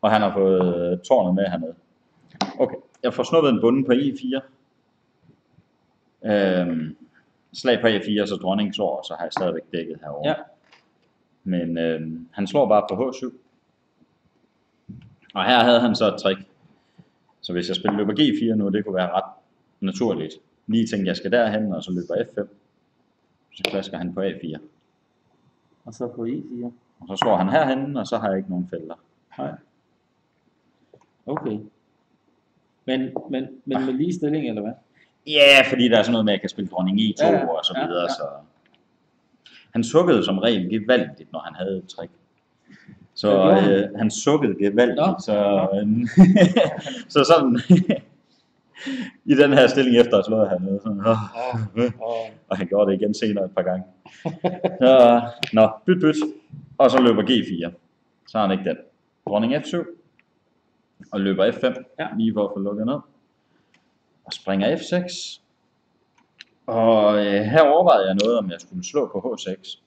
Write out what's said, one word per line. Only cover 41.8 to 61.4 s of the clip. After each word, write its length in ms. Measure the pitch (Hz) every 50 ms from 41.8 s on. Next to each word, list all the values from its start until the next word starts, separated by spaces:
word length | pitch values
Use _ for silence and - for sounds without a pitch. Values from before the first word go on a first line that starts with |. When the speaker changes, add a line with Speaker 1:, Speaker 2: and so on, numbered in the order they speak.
| 90 -
Speaker 1:
trick. 240 | - - 85 87 _ _ _ _ _ _ _ _ _ _ _ _ - - _ - - _ - _ _
Så, 140 | - - 104
Speaker 2:
Hvad 80 | 101 98 92
gjorde 160 | 95 - 98
han? 120 | 98 101 98
Speaker 1:
øh, 260 | 98 104 101 - -
han 120 | 113 107
sukkede 440 | - - - 143 147 156 139 113 95
gevaldigt, 420 | 95 101 101 101 113 123 123 120
Speaker 2:
Nå. 180 | 123 151 185 180 -
Speaker 1:
så, 500 | - - 107 104 104 101 101 98 92 95 98
øh, 120 | 101 104 104 107 117 120 113 - - 190 175 190 208 185 180
<laughs> 640 | - 233 180 143 - - - - - - - - -
så 100 | 151 139
sådan, 340 | 147 165 160 143 131 117 120 123 - 180 180 180 - 202 139 - _ _ _ _ _ _
<laughs> 960 | _ _ _ _ _ _ _ _ - - 277 269 254 226 - - _ _ - 143
i 20 |
den 180 | 131 147 139 139
her 140 | 135 131
stilling 300 | - - 143 135 127 120
efter 140 | 117 120 - -
at 40 |
have 80 | 101 95
slået 260 | 110 110 110 107 95
hernede, 300 | 95 90 92 95 98 101 104
sådan, 180 | 110 104 98
åh, 160 | 98 113 113 110 107 101 - 117 123 127 123 117 110 101 92
Speaker 2:
Ja. 80 | 110 120
Åh. 460 | 120 107 - 110 113 117 113 113 110 107 - _ _
Speaker 1:
og 80 | 95
han 100 | 95 98
gjorde 240 | 87 98 101 104 98 98
det 80 | 95 107
igen 120 | 104 107
senere 300 | - - 107 104 101 95
et 100 | 92 -
par 80 | - 90
gange. 220 | 92 90 92 92 - _ _ _ - - - - 165 160 - - 180 180 - - 185 - -
Så, 420 | 127 127 131 131 123 120 117 117 110 - - - - - -
nå, 160 | 110 110 110 - - _
byt, 140 | - 185 180
byt, 160 | 165 156 151 151 151 - - - _ _ - - - - - _
og 120 | 139 127
så 120 | 120 131 127
løber 200 | 120 113 101 104
G 40 | 104 131 113 90 -
fire. 240 | - 85 82 87 90 - _ _ _ _ _ _ _ _ _ _
Så 100 | - 113
har 80 | 104 98
han 100 | 95 95
ikke 100 | 95 92
den. 60 | 78 - - _ _ _ _ _ _ _ _
Dronning 360 | - 101 104 110 117 135 151 147
F 40 |
syv, 180 | - - 175 160 - - _ _ _ _ _ _ _ _ _ _ _ _ _ _ _ _ _ _ _ _ _ - _ -
og 80 | 104
løber 300 | 98 98 95 95